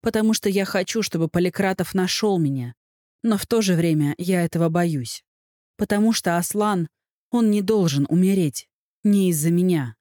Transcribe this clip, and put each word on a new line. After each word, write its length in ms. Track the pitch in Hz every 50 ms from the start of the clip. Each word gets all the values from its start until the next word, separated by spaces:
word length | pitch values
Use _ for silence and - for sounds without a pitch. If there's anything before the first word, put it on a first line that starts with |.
Потому 320 | - 233 214 220 220 220
что 160 | 220 - - 208
я 160 | 190 202 196
хочу, 380 | 190 - 196 180 - - 226
чтобы 260 | 202 - - 170 165 156
Поликратов 640 | - 175 180 180 - - 196 190 190 - 180 -
нашёл 460 | - 190 180 180 - - - 214 196 175
меня. 360 | 160 139 139 135 123 120 120 _ _ _ _ _ _ _ _ _
Но 140 | - 226 220
в 100 | 196 -
то 140 | _ 233 226
же 140 | 214 190 180
время 400 | 165 170 170 160 151 147 143 147
я 260 | - 175 175 190 180
этого 280 | 170 170 - 170 170 165
боюсь. 520 | 160 175 175 175 156 143 120 - - - _ _ _ _ _ _ _ _ _ _ _
Потому 380 | - 214 - 208 208 214 226 220
что 240 | - - 185 170 175
Аслан, 500 | 175 - - 208 208 214 208 180 165 156 _ _ _ _ _ _ _ _
он 200 | - 240 233 214
не 100 | 208 208
должен 460 | 196 185 226 208 185 160 139 143 147 -
умереть. 600 | 156 175 185 190 196 196 175 147 - - - _ _ _ _ _ _ _ _
Не 240 | 208 202 202 190 180
из-за 220 | 170 151 147 165
меня. 460 | 170 175 180 185 180 156 135 120 110 _